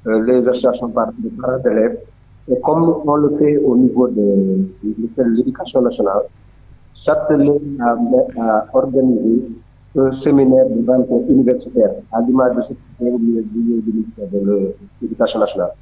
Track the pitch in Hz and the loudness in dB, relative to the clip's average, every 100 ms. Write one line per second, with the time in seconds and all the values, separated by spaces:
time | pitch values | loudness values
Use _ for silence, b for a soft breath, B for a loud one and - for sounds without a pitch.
0 | 113 110 113 127 123 123 127 117 120 117 | 0 0 2 2 2 0 0 -2 -4 -4
1 | 113 - 113 117 127 131 127 107 113 - | -4 -6 -10 -6 -6 -2 0 0 0 -2
2 | - _ _ - - 127 151 160 165 156 | -14 _ _ -20 -4 -2 0 2 2 0
3 | 147 147 147 147 147 147 127 120 127 123 | 0 2 2 2 2 2 2 4 2 2
4 | 123 107 101 98 95 95 95 - 104 107 | 0 2 2 2 2 0 -2 -6 -8 -6
5 | 113 - 120 113 131 123 - - 120 - | -8 -2 0 2 0 -4 -4 0 0 0
6 | 104 98 - - - - - - - - | -2 0 -4 -12 -20 -20 -20 -20 -20 -6
7 | - 151 151 147 143 143 147 139 120 117 | -2 -2 0 2 2 2 -2 -4 -2 0
8 | 117 127 - 123 113 110 - 131 135 131 | 0 0 0 -2 0 0 0 -2 0 0
9 | 131 113 110 117 127 - - _ - 135 | 2 2 2 0 -2 -14 -20 _ -6 0
10 | 131 131 151 139 131 131 131 113 113 127 | 0 0 2 4 4 4 4 0 0 0
11 | 123 120 - 139 123 123 120 123 104 - | 2 -2 2 2 4 0 -2 0 0 0
12 | - 113 120 131 127 123 - 135 - - | -6 -2 0 2 2 0 -6 -10 -16 -6
13 | 123 123 117 113 107 110 117 117 107 110 | -4 0 0 -2 -4 -4 -2 -2 -2 -4
14 | 110 - 98 101 98 101 95 - - _ | -6 -10 -6 -4 0 0 -2 -8 -18 _
15 | 110 110 113 - - 95 87 - | -10 -2 -2 0 -2 -2 -6 -8